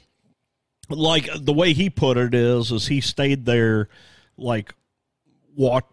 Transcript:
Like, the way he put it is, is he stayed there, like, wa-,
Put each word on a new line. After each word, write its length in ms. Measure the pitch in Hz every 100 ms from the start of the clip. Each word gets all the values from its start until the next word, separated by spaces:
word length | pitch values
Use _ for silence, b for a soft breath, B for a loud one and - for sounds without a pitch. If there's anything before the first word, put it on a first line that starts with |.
| _ _ _ _ _ _ _ _ -
Like, 400 | 151 160 160 -
the 200 | 156 139
way 180 | 147 180
he 180 | 143 196
put 280 | - 135 123
it 160 | 123
is, 380 | 123 120 123 117
is 140 | 117 135
he 120 | 139
stayed 460 | - - 139 135 120
there, 420 | 120 113 110 104 b b b b -
like, 380 | 123 110 95 - _ _ _ _ _ _ _ 143
wa-, 240 | 131 127 -